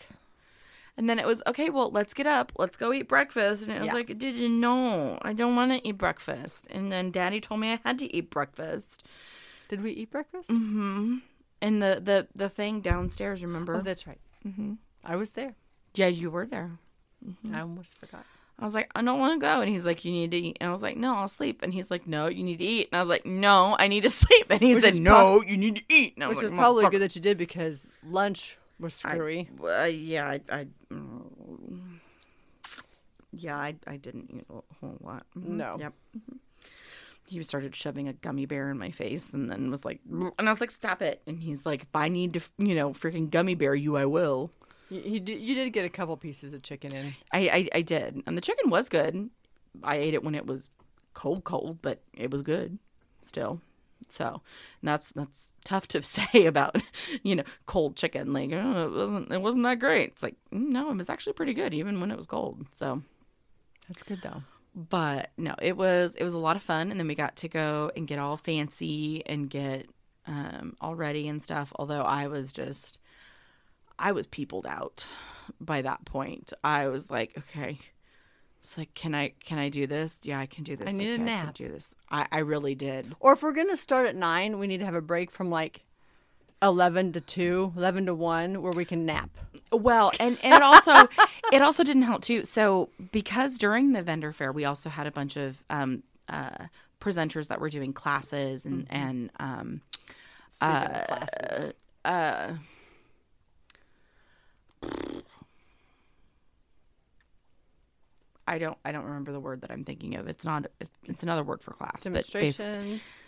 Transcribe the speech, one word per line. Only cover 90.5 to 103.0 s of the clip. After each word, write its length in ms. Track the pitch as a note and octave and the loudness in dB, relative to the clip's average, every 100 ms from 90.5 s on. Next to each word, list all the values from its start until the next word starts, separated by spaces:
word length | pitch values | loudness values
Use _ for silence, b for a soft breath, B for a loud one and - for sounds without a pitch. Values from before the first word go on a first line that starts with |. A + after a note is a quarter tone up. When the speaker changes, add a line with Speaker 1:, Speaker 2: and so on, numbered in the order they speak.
Speaker 1:
it 80 | E4 | 10
also, 300 | C#4 D#4+ E4+ | 12 12 12
Speaker 2:
<laughs> 600 | D4 - - G#4+ - A4+ | 12 12 8 4 4 4
Speaker 1:
it 80 | C#4 | 8
also 240 | C#4+ D#4 | 8 6
didn't 180 | C#4+ C4 | 4 6
help 180 | A#3+ G#3+ | 4 0
too. 240 | - A#3+ - | 0 0 0
So 420 | A3+ G#3 F#3+ - - F#3 | 2 4 4 0 -6 -4
because 460 | A3 G3+ G#3+ C4+ B3 | -4 0 0 0 2
during 340 | G#3 A3+ C#4 | 2 6 6
the 100 | A3+ | 4
vendor 300 | E3+ D#3+ D3+ | 0 -4 -4
fair, 180 | D#3 C3+ | -4 -4
we 140 | D3 | -2
also 240 | C#3+ C#3+ D#3+ | -2 -4 -8
had 180 | D3+ D3 | -6 -6
a 40 | |
bunch 240 | D3 C#3+ D3 | -4 -6 -4
of, 260 | C#3 C3+ - | -6 -8 -6
um, 340 | D3 C3 B2+ - _ - | -2 -2 -4 -8 _ -10
uh, 360 | D3+ C3+ - - b b _ | -8 -8 -12 -18 b b _
presenters 460 | G#3 F3 D#3 D#3+ D3 | -4 -2 -2 -4 -6
that 120 | - | -4
were 80 | D3+ | -4
doing 240 | D3 C3+ | -6 -8
classes 720 | C#3 D3 C#3 C3+ C#3+ C3+ C3 | -6 -2 -2 -4 -6 -6 -6
and, 220 | D3 E3+ C#3+ | -8 -8 -6
Speaker 2:
Mm-hmm. 80 | C#3+ | -6
Speaker 1:
and, 340 | C3 B2+ A#2+ - | -4 -6 -8 -8
um, 420 | C3+ B2+ A#2 D3 - B B B B B B | -8 -8 -10 -12 -10 B B B B B B
Speaker 2:
Speaking 260 | - D#3 | -2 0
Speaker 1:
uh, 140 | C#3+ - | 2 0
Speaker 2:
of 180 | B1 - | -4 -6
classes. 640 | - - - - - D3+ - _ _ - | -6 -6 -8 -6 -6 -6 -10 _ _ -2
Speaker 1:
uh, 460 | F3 D#3 D2+ F2+ D#3+ D3 b b b | 0 0 -2 -6 -10 -14 b b b